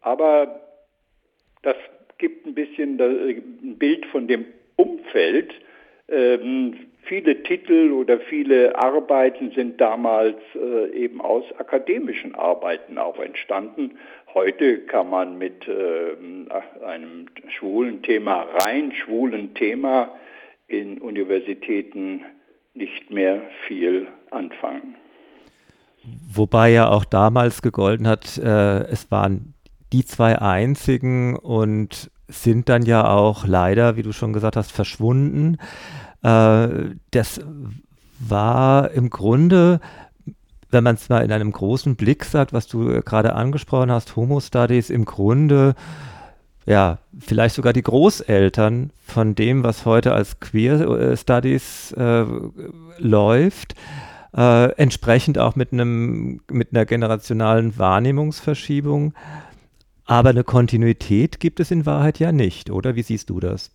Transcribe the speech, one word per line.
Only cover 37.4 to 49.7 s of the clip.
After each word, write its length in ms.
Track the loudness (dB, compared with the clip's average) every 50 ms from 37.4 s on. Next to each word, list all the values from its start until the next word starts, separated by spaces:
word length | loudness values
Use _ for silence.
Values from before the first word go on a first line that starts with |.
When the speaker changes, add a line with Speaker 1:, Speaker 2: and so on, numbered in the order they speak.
| -14 -14 -14 -14 -14 -14 -14 -16 _ _ _ _ _ _ _ -14
Speaker 2:
war 720 | -6 -2 -2 0 0 2 2 2 4 4 4 4 2 2
im 180 | 0 -2 -2 -2
Grunde, 680 | -4 -2 0 2 4 4 4 6 6 6 6 6 4 2 0 -8 -20 -20 -20 _ _ _ _ -18 -18 _ _ _ _ -20 _ _
wenn 140 | 2 4 4
man's 260 | 4 2 0 0 0
mal 160 | 0 2 2
in 60 | 2
einem 200 | 0 -2 -2 -2
großen 440 | -4 -4 -2 -2 -2 0 0 -2 -2
Blick 280 | 0 2 0 0 0 -2
sagt, 300 | -4 0 0 0 0 0
was 140 | -4 -4 -4
du 340 | -4 -4 -2 0 0 -2
gerade 320 | -2 0 0 0 0 2 0
angesprochen 580 | 0 -2 -2 -2 -4 -4 -2 0 0 2 2
hast, 240 | 0 0 -2 -4 -6
Homo 240 | -4 -2 0 -2 -2
Studies, 520 | -4 -2 0 0 2 2 2 2 0 0
im 140 | 0 -2 -2
Grunde, 680 | -2 -2 -2 0 2 4 4 4 4 6 6 6 4 2 0 -6 -20 -18 -18 -18 -18 -18 -20 -20 -20 -20 _ _ _ _ _ _ 2
ja, 320 | 4 4 4 4 0 -2 _ _ -20 -20
vielleicht 360 | -6 -2 0 2 2 2 0
sogar 180 | 0 0 2 2
die 80 | 2
Großeltern 1120 | 0 2 4 6 4 4 4 2 -2 2 4 4 4 4 4 2 2 2 2 0 -4 -8 _ _ _
von 300 | -6 -2 0 0 0 2
dem, 300 | 0 0 2 2 2 2
was 240 | 0